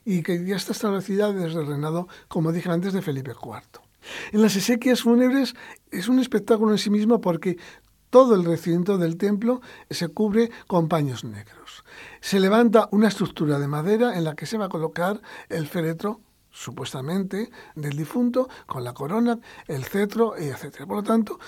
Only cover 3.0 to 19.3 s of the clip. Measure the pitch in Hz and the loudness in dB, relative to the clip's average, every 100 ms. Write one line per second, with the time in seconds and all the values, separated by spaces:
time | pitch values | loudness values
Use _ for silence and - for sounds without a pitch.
3 | 180 135 131 113 120 107 - - _ _ | -4 -6 -8 -12 -12 -14 -18 -20 _ _
4 | - - - 208 220 190 208 240 254 240 | -18 -14 -4 4 4 4 0 0 2 2
5 | 233 233 254 277 247 - - - _ 175 | 4 4 4 2 0 -4 -20 -20 _ -6
6 | 196 254 247 214 202 226 220 208 208 208 | 0 2 2 -2 2 2 4 2 2 2
7 | 214 233 185 165 185 175 - - _ _ | 4 2 2 -2 -2 -4 -10 -20 _ _
8 | _ 254 254 202 170 160 175 170 180 196 | _ 6 8 6 4 0 0 0 2 0
9 | 165 170 202 208 226 254 - - - - | 0 0 -2 0 0 -2 -6 -20 -12 -8
10 | 165 - 214 208 233 - - 180 160 170 | -6 -2 2 2 0 -2 0 0 2 0
11 | 143 117 113 104 104 - - - - - | 0 -4 -10 -14 -16 -20 -20 -20 -20 -20
12 | - - - 196 190 220 240 220 202 202 | -20 -14 -2 2 4 6 6 6 6 4
13 | 214 - 190 - 151 143 139 151 165 220 | 4 2 -4 0 0 0 0 -2 0 2
14 | 240 185 160 151 156 220 190 180 160 165 | 2 0 -4 -6 -8 -6 -4 -4 -4 -2
15 | 175 208 - - - 165 147 180 160 165 | -2 -4 -10 -20 -8 -6 -4 -4 -4 -4
16 | 208 226 _ _ _ - - 135 120 135 | -6 -8 _ _ _ -16 -14 -10 -10 -8
17 | 135 185 190 190 233 - - - 147 143 | -6 -4 -4 -6 -8 -12 -18 -10 -8 -6
18 | 156 247 247 247 254 - - 127 123 123 | -4 -2 0 0 -4 -8 -12 -10 -10 -8
19 | 139 214 240 | -4 0 0